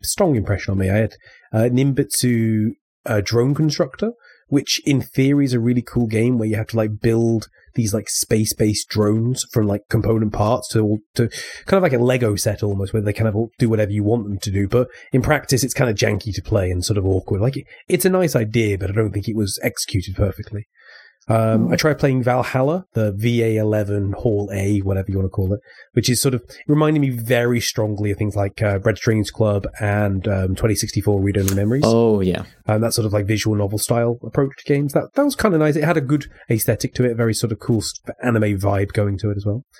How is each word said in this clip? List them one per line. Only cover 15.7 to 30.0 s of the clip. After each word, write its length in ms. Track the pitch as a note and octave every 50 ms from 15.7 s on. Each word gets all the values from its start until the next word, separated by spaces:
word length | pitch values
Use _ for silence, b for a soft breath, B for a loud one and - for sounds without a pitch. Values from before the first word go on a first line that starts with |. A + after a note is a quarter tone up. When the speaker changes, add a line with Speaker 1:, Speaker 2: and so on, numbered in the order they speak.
| -
Speaker 1:
kind 160 | - C3 A#2+
of 60 | G#2+
janky 380 | - A#2+ G#2+ G#2 F#2+ - G#2+ F2+
to 80 | -
play 280 | - - G#2+ G#2 F#2 F2+
and 120 | F2+ F2+ F2+
sort 140 | - G#2
of 80 | G#2 F#2+
awkward. 360 | F#2+ F#2 F#2 - - G#2 F#2+
Like, 160 | G#2 C3 C3+
it, 80 | - - B B B B
it's 180 | B F3 F3 -
a 40 | F#3
nice 260 | F#3 F#3 F3+ D3+ -
idea, 420 | B2 A2+ G#2+ A2 A#2 A2 G#2 G2+
but 120 | F#2 F#2+ F#2+
I 40 | G2
don't 180 | A2+ A2 G2+
think 160 | F#2 G2+ G2
it 80 | A#2+ G#2
was 240 | A2 G#2 F#2+ - - -
executed 520 | A2+ - - - - - G2 - F#2+ F#2+
perfectly. 500 | - G2+ G2 - - - - G#2 G2+ - _ B B B B B B B B B B B -
Um, 420 | A2+ A2+ A2 A2 A2+ A2 A#2 -
I 60 | -
tried 220 | - - D#3 C#3 -
playing 220 | D3+ C#3 C3 C3 A#2
Valhalla, 600 | B2 B2 B2+ A#2+ - - C3 C3 C#3+ E3 F#3 F#3 _ -
the 180 | A2+ A2 G#2 G2
V 300 | G2+ A2 A#2+ A#2+ A#2 A2+
A 120 | A2+ A2
eleven 560 | G#2+ G#2+ G#2+ G#2+ G#2+ G#2 G2+ G#2 G#2 G2 G2
Hall 380 | G2+ - - A#2+ G#2 G2+ G2+ G2+
A, 280 | G#2 G2 F#2+ G2 G#2 G2
whatever 300 | F#2+ G2 G2 F#2+ F#2+ -
you 60 | F#2+ G2
wanna 100 | F#2+ F#2
call 240 | - - F#2+ F#2 G2+
it, 80 | G#2 B B B B B B B
which 160 | A#2 G#2 -
is 120 | B2 -
sort 120 | - C#3 B2
of 80 | A#2 - B B B B
reminding 320 | B D3 D3+ D#3 D3+ D#3 D3
me 120 | C#3+ C3+
very 500 | B2 A#2 A2+ A2+ B2 A#2+ A#2+ B2 B2 A#2+
strongly 500 | - - - B2 A2 G#2+ G#2 G2 G#2 G#2
of 60 | G2
things 180 | - G#2+ G#2 -
like, 260 | G#2 G2+ G2+ - -
uh, 180 | A2+ G#2 G2 F#2+ G2
Red 140 | A2+ G#2+
Strings 340 | - - B2 A2 G#2+ G2+ -
Club 340 | - - A2+ G#2 G2+ G2+ G2 - - -
and, 480 | G#2+ G2+ G2+ G#2